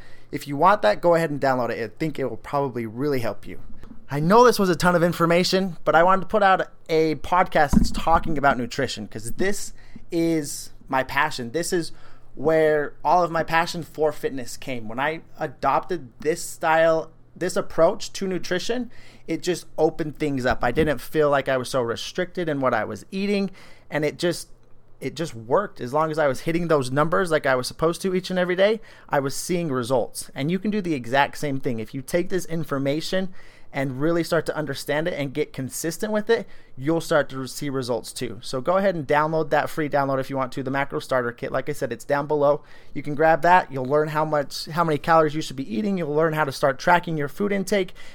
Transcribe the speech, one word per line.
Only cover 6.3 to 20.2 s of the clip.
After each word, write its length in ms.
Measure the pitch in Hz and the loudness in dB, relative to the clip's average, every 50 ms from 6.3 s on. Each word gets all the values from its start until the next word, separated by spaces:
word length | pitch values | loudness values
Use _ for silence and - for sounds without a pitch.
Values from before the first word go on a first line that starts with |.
| - 214 196 | 2 4 4
out 240 | 190 190 170 151 - - - - - | 4 4 4 2 -4 -10 -12 -6 0
a 260 | 165 156 160 160 151 | 2 2 2 2 0
podcast 560 | 135 - - 180 180 190 - - 170 151 139 | -2 -2 0 2 2 2 4 4 4 4 6
that's 200 | - - - - | 6 6 6 6
talking 460 | - - - 160 165 170 - 165 156 139 | 4 2 2 4 4 4 4 2 0 2
about 200 | 135 139 127 120 | 4 4 2 2
nutrition, 500 | 120 113 - - 131 113 - - 104 - | -2 -4 -2 -2 -2 -2 -4 -6 -10 -10
'cause 240 | - 117 107 113 - | -10 -8 -4 -4 0
this 400 | - 185 196 202 - - - - - - - - - - - | 0 2 2 2 0 -2 -4 -8 -10 -12 -12 -12 -12 -8 -4
is 640 | - 165 165 165 165 156 147 135 - - - - - - - - | -2 0 0 2 2 0 -2 -4 -6 -10 -10 -12 -14 -16 -8 -2
my 160 | 143 131 127 | 0 0 0
passion. 480 | - - 139 151 156 - - 120 117 | 0 2 2 2 2 0 -4 -6 -4
This 220 | - 160 170 - 190 | -4 -4 -2 0 0
is 180 | 175 160 - - - - - - - - - - | -2 -2 -2 -6 -10 -10 -12 -12 -12 -12 -12 -8
where 600 | - 139 156 160 160 156 151 151 151 143 - - - - | -2 2 4 4 6 6 4 4 2 0 -2 -6 -4 0
all 180 | 147 165 180 175 | 2 4 4 4
of 60 | 165 | 2
my 140 | 165 165 156 | 0 -2 0
passion 400 | - 160 165 170 170 - 175 147 | 2 2 2 2 2 -2 -6 -8
for 280 | - - 147 151 151 | -8 -2 0 0 0
fitness 460 | 147 - - 151 131 135 117 - - - | 0 0 -4 -4 -4 -6 -8 -8 -10 -10
came. 300 | - 143 127 117 110 107 | -8 -6 -6 -6 -6 -6
When 120 | 110 127 | -4 -2
I 220 | 139 151 160 165 - - - - | -2 -2 -2 -4 -10 -14 -10 -8
adopted 680 | 160 143 120 - - 139 135 160 - - 185 165 135 120 - - | -8 -8 -6 -2 0 2 2 2 0 -2 -4 -6 -6 -10 -14 -4
this 220 | - 147 170 165 | -2 -2 -2 0
style, 720 | - - - - 180 160 160 165 165 165 160 160 - - - - - - - | -4 -10 -8 -2 2 4 4 6 6 6 4 2 0 -4 -10 -20 -20 -20 -8
this 200 | - 143 - - | -4 -4 -2 0
approach 560 | 202 - - - - 160 175 220 214 - - - | -2 -2 0 4 4 6 6 4 2 -4 -8 -6
to 140 | - 196 190 | -6 -4 -4
nutrition, 640 | 185 170 - - 185 175 - - 233 254 240 - - - - - - - - - | -2 -4 -2 -2 -2 -2 0 -2 -2 -2 -4 -6 -10 -14 -16 -16 -18 -14 -6 -6
it 160 | 165 156 - | -6 -2 -2
just 240 | 180 175 165 - - - - | -2 -2 -2 -4 -6 0 2
opened 400 | 156 165 165 - 165 151 135 | 2 2 2 0 -4 -6 -4
things 260 | - | -4